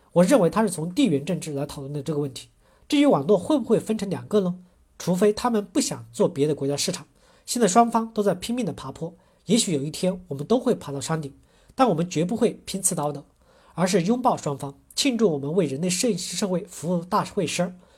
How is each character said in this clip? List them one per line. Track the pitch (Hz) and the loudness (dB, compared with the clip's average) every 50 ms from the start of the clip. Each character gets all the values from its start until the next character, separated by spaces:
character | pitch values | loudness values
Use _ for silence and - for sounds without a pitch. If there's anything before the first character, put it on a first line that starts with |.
| _ _ | _ _
我 | - 165 180 | 4 6 6
认 | 196 285 233 | 8 6 6
为 | 180 165 | 6 4
它 | - 208 | 4 2
是 | 226 208 | 2 0
从 | - 151 156 175 180 | 0 -2 -6 -4 0
地 | 294 277 | 2 2
缘 | 202 147 135 143 | 2 2 0 0
政 | - 180 151 | -2 -4 -4
治 | - 156 143 | -4 -6 -6
来 | 139 147 | -6 -6
讨 | 151 - 151 | -6 -8 -10
论 | 135 135 | -10 -8
的 | 147 147 131 | -8 -8 -4
这 | 165 156 | -4 -2
个 | 143 | -2
问 | 147 139 | -2 -4
题。 | 123 - - - _ _ _ _ _ _ _ - | -6 -12 -18 -20 _ _ _ _ _ _ _ 0
至 | 302 285 | 2 4
于 | 294 | 6
网 | 277 202 147 135 170 | 6 4 4 4 4
络 | 208 180 | 2 2
会 | 180 - 311 269 | 2 2 0 0
不 | 220 | 2
会 | - 226 170 | 2 0 0
分 | - - 220 214 | 2 0 -4 -4
成 | 202 196 | -2 -4
两 | 170 - - - | -6 -6 -6 -2
个 | 208 208 | 0 0
呢？ | 185 180 180 - - _ _ _ _ _ _ - | 0 0 -2 -6 -10 _ _ _ _ _ _ -8
除 | - 175 185 | -4 -2 0
非 | 180 214 208 208 | 2 4 2 2
他 | - - 247 | 2 0 0
们 | 233 208 208 | 0 0 -2
不 | - - 294 | -2 -2 -2
想 | - - 147 120 117 - - | -2 -2 -4 -8 -12 -8 -2
做 | - 202 147 | 0 0 0
别 | 180 135 143 156 | 2 0 0 0
的 | 143 | 0
国 | - 139 | -2 -2
家 | 139 143 139 | -4 -2 -2
市 | - - | -2 -4
场， | 170 - - _ _ _ _ _ _ _ _ | -4 -6 -8 _ _ _ _ _ _ _ _
现 | - - 240 | -6 -2 2
在 | 233 180 | 2 4
双 | 185 233 233 233 | 6 6 4 4
方 | 233 226 226 226 - | 2 -2 -2 -2 -2
都 | 214 202 | -2 0
在 | 202 165 | 0 0
拼 | 180 - - 233 | -2 -4 -6 -4
命 | 254 226 | -4 -4
的 | 170 | -4
爬 | 117 - - 135 - | -6 -8 -10 -12 -10
坡， | - 160 170 - _ _ _ _ _ _ | -10 -10 -12 -12 _ _ _ _ _ _
也 | - 208 233 | 0 2 2
许 | - 202 160 | 2 2 0
有 | 135 135 | -2 -2
一 | 156 | -4
天 | 147 - - 185 185 180 - - | -6 -2 -2 -2 -2 -4 -8 -10
我 | 139 | -8
们 | 135 147 - | -6 -2 0
都 | 220 247 | 0 2
会 | 240 254 190 | 2 0 -2
爬 | - - 147 139 | -2 -2 -8 -8
到 | 139 | -6
山 | 127 - 160 160 | -4 -4 -4 -4
顶， | 147 131 - - _ _ _ _ _ _ - | -4 -8 -12 -16 _ _ _ _ _ _ 0
但 | - 269 - | 2 2 2
我 | 170 | 2
们 | 156 175 - | 0 -2 -2
绝 | - 156 165 | 0 -2 0
不 | 180 233 220 | 0 0 0
会 | 233 185 - - - | 0 0 0 -2 -12
拼 | - - 196 | -10 -6 -2
刺 | 190 - 180 | -2 -2 -2
刀 | 156 147 151 | -2 -4 -4
的， | 143 143 - _ _ _ _ _ _ _ _ _ - | -6 -8 -12 _ _ _ _ _ _ _ _ _ -4
而 | 165 180 | 0 0
是 | 180 202 185 165 | 2 2 2 2
拥 | 196 240 254 | 2 0 2
抱 | 247 247 175 - | 2 2 0 0
双 | - 151 139 135 | -2 -4 -6 -6
方， | 147 139 - _ _ _ - | -8 -12 -12 _ _ _ -4
庆 | - - 285 240 220 | -2 0 0 2 2
祝 | 226 185 | 2 2
我 | 156 139 | 2 0
们 | 135 143 165 | -2 -2 0
为 | 196 165 | 2 0
人 | 135 131 139 | 0 0 -2
类 | 175 180 | -2 -2
社-， | 180 - - 240 196 | 0 0 0 0 0
社 | 170 - - - - 214 185 | 0 -4 -6 -6 -4 -2 -2
会 | 180 175 180 | -2 -2 -4
服 | - - - 147 170 180 170 | -6 -14 -8 -4 -2 -2 -2
务 | 175 | -2
大 | - 220 190 175 | 0 -2 -2 -2
会 | - - 208 170 | -2 -2 -2 -2
师 | 143 - - | -2 0 -2
儿。 | 175 185 180 - - _ _ | -2 -4 -4 -12 -20 _ _